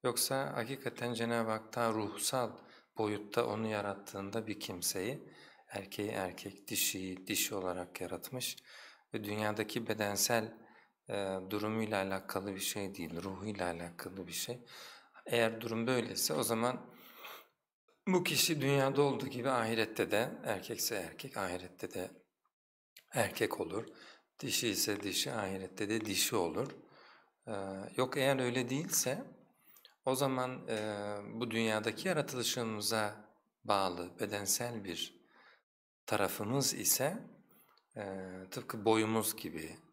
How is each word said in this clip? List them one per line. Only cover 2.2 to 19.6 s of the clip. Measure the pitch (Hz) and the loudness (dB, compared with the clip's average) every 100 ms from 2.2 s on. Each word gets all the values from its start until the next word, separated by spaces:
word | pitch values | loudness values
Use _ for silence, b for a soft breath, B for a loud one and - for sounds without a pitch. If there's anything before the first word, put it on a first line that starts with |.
| - 131 117 - B B B - | 0 2 0 -4 B B B 0
boyutta | 107 104 - - 120 | 0 0 0 2 2
onu | 107 110 | 2 0
yarattığında | 107 101 98 - 98 98 113 107 | 0 -2 -4 -6 -6 -4 -4 -4
bir | 101 | -6
kimseyi, | - 90 85 95 98 147 B B B B B | -6 -4 -2 -2 -2 -4 B B B B B
erkeği | 101 98 - 104 | -8 -6 -4 -2
erkek, | 107 95 90 101 95 - | 0 -2 -4 -12 -12 -4
dişiyi | 107 - 95 95 92 92 | 0 2 0 -4 -6 -2
dişi | 101 - | 0 2
olarak | 104 92 90 87 - | 0 -2 -2 -6 -6
yaratmış | 90 87 - 127 123 - B B B B B | -6 -6 -6 -4 -4 -6 B B B B B
ve | 117 | -8
dünyadaki | 101 104 107 107 104 123 113 | -4 0 0 0 0 -2 -2
bedensel, | 107 104 101 - 117 110 - B B B _ - | 0 2 2 4 4 2 -8 B B B _ -6
e, | 101 98 95 95 | -2 0 -2 -2
durumuyla | 104 107 110 107 107 | -2 0 0 2 2
alakalı | 95 95 - 98 101 | 2 0 -2 -4 -2
bir | 95 | -2
şey | - 104 98 | -2 -2 -4
değil, | 101 80 82 | -6 -6 -4
ruhuyla | 95 95 104 101 90 | -6 -6 -6 -2 -2
alakalı | 85 85 - 92 95 85 | -2 -8 -8 -10 -10 -6
bir | |
şey. | 82 - 120 B B B B B B - | -6 -4 -6 B B B B B B 0
Eğer | 117 113 113 | 4 4 2
durum | 120 113 117 | -2 0 2
böyleyse | 127 113 - - | 2 2 0 0
o | 151 | 2
zaman | 117 113 120 - - B B B B B B _ _ _ _ _ - | 2 2 2 0 -8 B B B B B B _ _ _ _ _ 4
bu | 180 | 4
kişi | 170 143 - 156 | 4 4 4 4
dünyada | 135 139 135 135 | 4 6 6 6
olduğu | 143 120 123 | 4 4 -2
gibi | 123 127 | -2 2
ahirette | 127 | 2